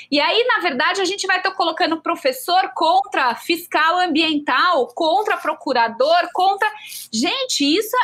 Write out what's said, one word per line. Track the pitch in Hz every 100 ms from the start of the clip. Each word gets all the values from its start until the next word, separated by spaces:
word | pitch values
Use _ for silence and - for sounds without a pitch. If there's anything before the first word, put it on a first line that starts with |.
| -
E | 285
aí, | 311 403 494
na | 440
verdade, | 339 254 320 381
a | 359
gente | 392 381
vai | 370
tô | 381
colocando | 381 339 330 339 320
professor | - 330 269 262 - 359 381 -
contra | 330 370 392 320 254
fiscal | 226 - 349 - 311 320 359
ambiental, | 359 311 320 294 294 269 349 330 233
contra | - 320 359 427 349
procurador, | 302 - 302 254 233 214 285 349 349
contra... | - 381 403 427 427 - - -
Gente, | 220 320 508 508 - 285
isso | 349 427 508